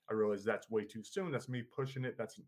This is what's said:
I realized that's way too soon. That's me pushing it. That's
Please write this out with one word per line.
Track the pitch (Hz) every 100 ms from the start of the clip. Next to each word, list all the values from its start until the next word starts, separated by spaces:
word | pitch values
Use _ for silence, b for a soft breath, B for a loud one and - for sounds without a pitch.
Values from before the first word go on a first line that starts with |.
| -
I |
realized | 110 104 101
that's | 107 104 -
way | 110
too | 104 113
soon. | 107 196 180
That's | 127 117
me | 123
pushing | 117 - 131 131
it. | 127 110
That's | 110 -